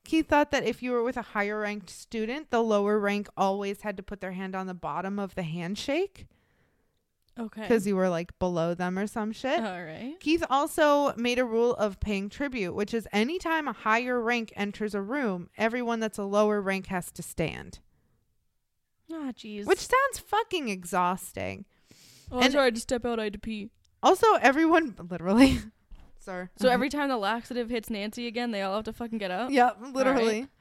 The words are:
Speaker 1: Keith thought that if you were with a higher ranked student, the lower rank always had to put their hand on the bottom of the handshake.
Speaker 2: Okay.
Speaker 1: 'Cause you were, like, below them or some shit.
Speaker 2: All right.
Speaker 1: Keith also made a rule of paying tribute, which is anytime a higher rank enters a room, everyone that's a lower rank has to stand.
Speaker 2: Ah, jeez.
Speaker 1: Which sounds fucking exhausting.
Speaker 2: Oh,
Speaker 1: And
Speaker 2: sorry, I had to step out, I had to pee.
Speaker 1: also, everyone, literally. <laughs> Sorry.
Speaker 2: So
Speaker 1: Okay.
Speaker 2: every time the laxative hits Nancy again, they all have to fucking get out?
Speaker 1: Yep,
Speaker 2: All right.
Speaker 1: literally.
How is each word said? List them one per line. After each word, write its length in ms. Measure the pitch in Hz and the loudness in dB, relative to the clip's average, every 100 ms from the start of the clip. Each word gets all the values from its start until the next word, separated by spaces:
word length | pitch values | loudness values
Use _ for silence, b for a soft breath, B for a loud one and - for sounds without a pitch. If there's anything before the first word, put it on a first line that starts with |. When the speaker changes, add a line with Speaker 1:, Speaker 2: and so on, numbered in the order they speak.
| - | -2
Speaker 1:
Keith 240 | 320 - | 0 4
thought 220 | 294 294 | 4 4
that 120 | 269 | 0
if 180 | 214 247 | -2 -4
you 100 | 247 | -2
were 120 | 240 | -2
with 140 | 233 254 | -2 -4
a 40 | |
higher 380 | 214 214 202 214 | -6 -4 -4 -4
ranked 300 | 208 208 180 | -6 -8 -12
student, 600 | - - 226 220 277 311 | -18 -10 -6 -4 -6 -2
the 140 | 233 | 0
lower 340 | 226 208 202 214 | 4 2 4 2
rank 280 | 202 208 208 - | 2 -2 -4 0
always 460 | 190 196 202 208 | 0 2 -4 -6
had 160 | 214 196 | -6 -8
to 60 | |
put 180 | 190 202 | -10 -10
their 100 | 185 | -8
hand 240 | 185 190 190 | -6 -6 -6
on 100 | 185 | -6
the 80 | |
bottom 460 | 185 160 151 185 202 | -8 -6 -6 -4 -4
of 160 | 196 - | -6 -6
the 80 | |
handshake. 800 | 165 170 170 208 - 294 392 - - _ _ _ _ _ _ _ _ _ _ - | -6 -6 -6 -6 -2 0 -2 -6 -20 _ _ _ _ _ _ _ _ _ _ -10
Speaker 2:
Okay. 300 | 220 214 214 | -10 -8 0
Speaker 1:
'Cause 180 | 226 202 | 2 2
you 120 | 190 | 2
were, 100 | 185 | 2
like, 320 | 170 175 - | 0 -4 -4
below 340 | 180 175 165 | -2 0 0
them 240 | 175 180 185 | 0 -2 -2
or 100 | 208 | -4
some 260 | 240 214 | -4 -6
shit. 260 | 226 254 320 | -4 -2 -2
Speaker 2:
All 240 | 220 180 | -2 -8
right. 320 | 165 160 240 339 | -10 -12 -12 -6
Speaker 1:
Keith 220 | 294 330 - | 0 0 2
also 640 | 269 302 - 294 285 277 - | 0 0 4 4 6 4 0
made 200 | 240 247 | 0 2
a 60 | |
rule 320 | 247 226 240 - | 2 2 2 2
of 240 | 208 185 | -2 -2
paying 300 | 208 196 202 | -2 -2 -4
tribute, 420 | - 285 254 180 | -4 -4 -2 -4
which 200 | - 202 | -2 -2
is 160 | 226 196 | -4 -2
anytime 560 | 202 233 359 349 320 294 | 0 0 -2 -2 -2 -2
a 60 | |
higher 480 | 208 220 226 247 247 | -4 0 0 2 -2
rank 320 | 226 240 220 - | 0 -2 -2 -6
enters 400 | 202 202 214 202 | -6 -4 -4 -4
a 60 | |
room, 480 | 196 285 240 180 - - | -4 -2 -2 -2 -6 -2
everyone 420 | 226 247 233 233 | -2 0 -2 -2
that's 180 | 220 - | -2 -4
a 60 | |
lower 380 | 196 202 214 208 | 0 4 4 2
rank 240 | 190 190 190 | 0 -2 -2
has 240 | 185 - | -6 -6
to 100 | - | -10
stand. 580 | - - 160 62 71 - _ _ _ _ _ _ _ _ _ _ _ _ - | -10 -4 -4 -4 -12 -18 _ _ _ _ _ _ _ _ _ _ _ _ -14
Speaker 2:
Ah, 200 | 320 277 226 | -8 -8 -10
jeez. 300 | 220 208 208 | -10 -6 0
Speaker 1:
Which 140 | 381 | 0
sounds 400 | - 508 539 - | 4 2 4 0
fucking 500 | - 415 453 359 233 | -2 0 0 -2 -2
exhausting. 960 | 190 175 185 180 185 - - 92 98 202 B B B B B B | -4 -2 0 2 0 -6 -8 -8 -8 -14 B B B B B B
Speaker 2:
Oh, 80 | 247 | 2
Speaker 1:
And 120 | 254 | 2
Speaker 2:
sorry, 120 | 285 | 4
I 20 | 262 | 2
had 100 | 226 | 0
to 60 | |
step 240 | - 247 240 | -2 -4 -2
out, 140 | 233 | -4
I 60 | 214 | -4
had 80 | |
to 60 | 208 | -6
pee. 300 | 220 214 202 - _ _ | -8 -10 -10 -16 _ _
Speaker 1:
also, 320 | 247 370 440 359 | 4 6 6 8
everyone, 540 | 247 277 330 330 311 190 170 | 6 6 6 6 4 -4 -10
literally. 500 | 170 170 214 269 247 214 - _ | -6 2 8 8 6 -4 -14 _
<laughs> 300 | - - - | -20 -20 -20
Sorry. 280 | - 180 180 - | -12 -10 -10 0
Speaker 2:
So 100 | 254 | 2
Speaker 1:
Okay. 60 | |
Speaker 2:
every 160 | 247 269 | 4 2
time 200 | 294 277 | -2 -2
the 80 | 254 | -2
laxative 520 | 196 233 - 247 226 | -2 -4 -6 -8 -6
hits 180 | 240 - | -6 -6
Nancy 340 | 214 208 226 240 | -6 -6 -8 -8
again, 240 | 226 240 | -6 -4
they 140 | 202 | -4
all 120 | 196 202 | -4 -4
have 80 | 220 | -6
to 80 | |
fucking 260 | - 240 220 | -10 -8 -6
get 100 | 190 | -4
out? 220 | 185 254 | -4 2
Speaker 1:
Yep, 240 | 269 247 202 | 6 6 4
Speaker 2:
All 60 | |
right. 100 | 254 | -6
Speaker 1:
literally. 540 | 262 262 262 226 214 269 _ | 2 4 4 4 0 -4 _